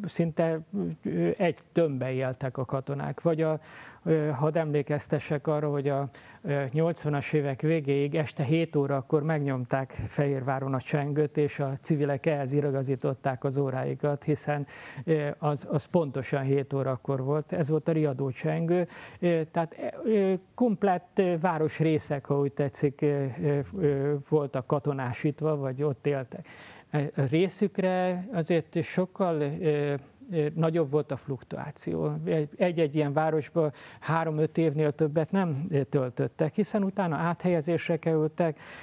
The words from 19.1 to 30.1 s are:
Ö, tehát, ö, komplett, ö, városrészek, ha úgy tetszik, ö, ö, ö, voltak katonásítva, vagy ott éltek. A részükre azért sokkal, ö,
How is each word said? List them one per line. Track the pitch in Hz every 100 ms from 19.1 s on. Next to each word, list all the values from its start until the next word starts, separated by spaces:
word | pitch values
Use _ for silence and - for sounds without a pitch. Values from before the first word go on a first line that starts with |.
| -
Ö, | 175 165 160
tehát, | 175 160 - - -
ö, | 240 220 190 185 - -
komplett, | 247 196 196 180 - -
ö, | 180 170
városrészek, | 180 160 156 - 160 151 - 143 -
ha | 143
úgy | 143
tetszik, | - 143 - 147 -
ö, | 151 143 135 123
ö, | 160 143 139 196
ö, | 156 139 143 143 -
voltak | 156 139 131 -
katonásítva, | 147 151 135 123 120 156 139 156 147
vagy | 135 127
ott | 147 139 147
éltek. | 139 127 - - - - - - 151 139 -
A | 135
részükre | 160 185 - 196 - 185 185 185 180 190
azért | 196 156 170 151 170
sokkal, | - - 185 - 185 160
ö, | 143 160 170 147 143 143 -